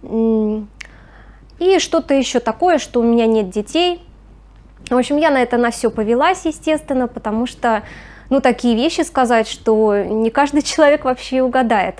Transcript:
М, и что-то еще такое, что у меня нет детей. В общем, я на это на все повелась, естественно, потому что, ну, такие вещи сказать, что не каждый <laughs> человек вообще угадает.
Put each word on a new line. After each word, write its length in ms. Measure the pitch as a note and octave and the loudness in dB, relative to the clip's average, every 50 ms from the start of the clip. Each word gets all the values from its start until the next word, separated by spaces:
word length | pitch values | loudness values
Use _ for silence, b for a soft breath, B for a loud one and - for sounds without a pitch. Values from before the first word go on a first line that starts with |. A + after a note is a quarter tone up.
| - | -12
М, 640 | - - A3+ A3+ A3+ A3 A3 G#3+ G#3+ G#3+ G#3+ G#3 G#3 - - B B B B B B B B B B B B B B - - | -6 -2 0 0 2 2 2 0 -2 -4 -6 -8 -12 -16 -20 B B B B B B B B B B B B B B -10 -2
и 200 | E4 F#4 F#4+ F4 | 0 2 2 2
что-то 340 | - - - E4 - - C#4 | 2 0 -2 -2 0 2 0
еще 260 | C#4 B3+ - - B3+ | 0 0 0 -2 -2
такое, 400 | A#3 - A3 - - F4+ E4+ C#4+ | -2 -2 -4 0 2 2 2 2
что 220 | - - - A#3+ | -2 -2 -2 0
у 20 | A#3 | 2
меня 220 | A#3 A#3 A#3 A#3 A3+ | 2 2 2 2 2
нет 220 | A3+ A3 G#3 F#3 | 2 0 0 -2
детей. 520 | F3+ G#3+ G#3 - - D#4 F4 F4+ F4 F4 - - - - - - - - - - - - - - - - - - | -4 -6 -6 -4 -2 0 0 0 -2 -4 -10 -20 -20 -20 -20 -20 -20 -20 -20 -20 -20 -20 -20 -20 -20 -20 -8 -2
В 80 | A#3+ B3 | -2 -2
общем, 200 | B3 - C#4+ D4 | 0 0 0 0
я 120 | D#4 D#4+ | 2 2
на 120 | C#4+ C4 | 2 2
это 160 | B3 A#3+ B3 A#3+ | 0 0 0 0
на 120 | A#3+ A#3 | 0 0
все 220 | A#3 - - A#3 | -2 -2 -4 -4
повелась, 540 | - - G#3+ G#3 A#3 A#3+ C#4+ E4+ F#4 F4+ - | -2 -2 -2 0 0 2 2 0 0 0 -4
естественно, 640 | E4 D#4 - - D#4 D#4 D4+ D#4 - C#4 B3+ B3+ A#3 | -6 -6 -4 -2 -2 -2 -2 -2 -4 -2 -2 -2 -4
потому 380 | A#3+ A3+ - A3 G#3+ A3 A#3+ | -6 -8 -8 -6 -4 -4 -4
что, 380 | B3 - - - A#3+ A3+ G#3 G3+ B B B B B B B B B | -4 -6 -4 -2 -2 -2 -2 -4 B B B B B B B B B
ну, 120 | C4 C#4 | 0 2
такие 340 | - B3+ A#3+ A#3+ - A#3+ A#3 | 2 2 0 2 0 0 2
вещи 260 | A3 B3 D#4+ E4 - | 2 0 -2 0 -2
сказать, 460 | D#4+ - - - C4 A#3 A#3+ A3+ A3 - | -4 -2 0 0 0 2 2 0 0 -2
что 560 | - - - - A3 A3 A3 G#3+ G3+ G3+ G3 | -6 -6 0 0 2 4 4 2 2 0 0
не 260 | F3+ G#3 A3 A3+ A3+ | -2 -2 0 0 0
каждый 320 | A3 - C#4 C#4+ C#4 D4+ | 2 0 0 2 0 -2
<laughs> 20 | C#4+ | -2
человек 420 | - - - D#4 C#4+ D4 D4 - | -2 0 2 4 4 4 2 0
вообще 360 | B3+ B3+ B3+ - - C4 C4 | -2 -4 -4 -6 -4 -2 0
угадает. 540 | C4 B3+ B3 C4+ B3+ A3+ A#3 G#3 F#3 G3 F#3 - | 0 2 2 0 0 2 0 0 0 -2 -6 -10